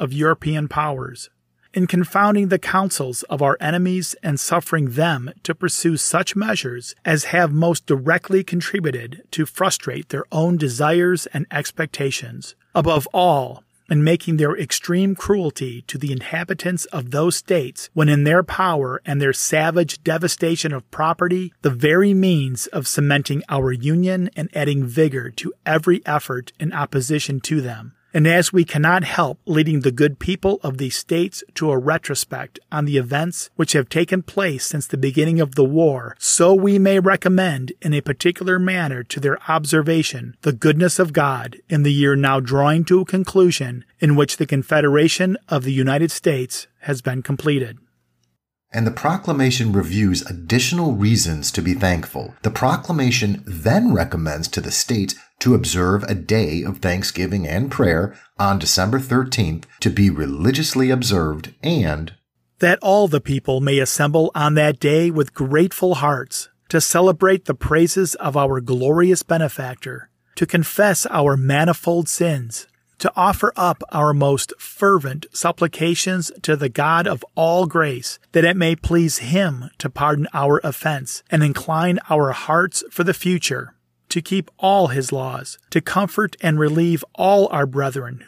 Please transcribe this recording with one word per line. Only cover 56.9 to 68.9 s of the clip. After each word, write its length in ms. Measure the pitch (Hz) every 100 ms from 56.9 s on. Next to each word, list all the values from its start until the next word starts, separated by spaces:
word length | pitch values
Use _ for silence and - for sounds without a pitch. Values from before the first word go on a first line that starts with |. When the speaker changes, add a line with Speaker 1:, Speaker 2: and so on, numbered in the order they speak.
| 90 - - 90 98 80
Speaker 2:
and 240 | 85 135
prayer 460 | - 104 82 101 - _ -
on 220 | 101 98
December 400 | 76 - 95 131
thirteenth 680 | 131 123 131 123 87 80 - -
to 120 | 110
be 200 | 98 98
religiously 800 | 76 71 71 98 139 156 131 131
observed 640 | 131 120 98 78 78 - -
and 520 | 156 165 82 76 80 - _ _ _ _
Speaker 1:
that 200 | 175 175
all 240 | 208 202 196
the 140 | 143
people 400 | - 135 - 131
may 180 | 139 139
assemble 540 | 131 - 147 160 160
on 200 | 160 151
that 260 | 151 151 147
day 280 | 147 156 170
with 260 | 156 139
grateful 640 | - 131 151 185 - 185 156
hearts 520 | 147 131 131 - - _ -
to 120 | 165
celebrate 640 | - 170 185 170 190 185
the 100 | -
praises 640 | 139 - 156 170 190 180 -
of 200 | 165 139
our 240 | 139 131
glorious 640 | 123 127 131